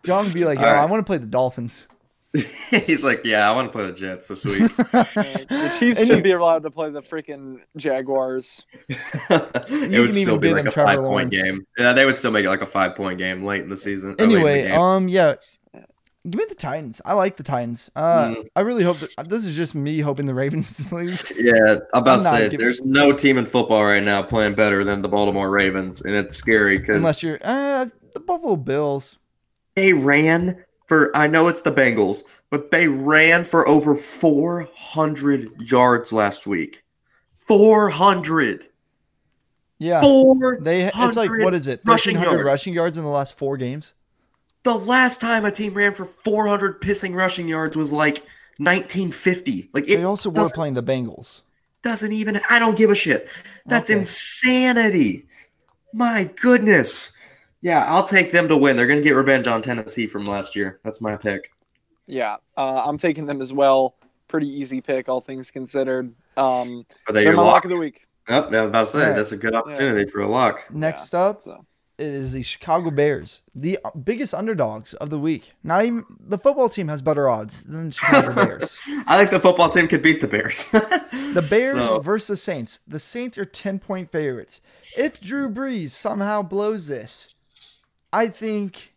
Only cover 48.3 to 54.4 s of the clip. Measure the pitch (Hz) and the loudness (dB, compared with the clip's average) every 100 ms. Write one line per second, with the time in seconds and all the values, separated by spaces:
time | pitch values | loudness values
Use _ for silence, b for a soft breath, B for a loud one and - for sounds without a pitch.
48.3 | b b - 151 185 185 185 180 - 185 | b b -2 0 0 -2 -6 -6 -2 -2
49.3 | 180 165 98 - 143 147 202 180 202 208 | -2 -4 -6 -4 -6 0 2 2 -4 -4
50.3 | 156 165 160 156 127 123 131 117 - - | -2 -2 -2 -4 -4 -4 -4 -6 -12 -20
51.3 | - _ _ _ _ 233 220 214 214 214 | -20 _ _ _ _ -8 -6 -4 -4 -4
52.3 | 208 - 240 233 214 214 202 165 123 - | -4 2 2 2 4 4 4 0 -2 -4
53.3 | B B B - 226 - 214 190 - - | B B B -4 -2 0 -2 0 2 4
54.3 | - | 4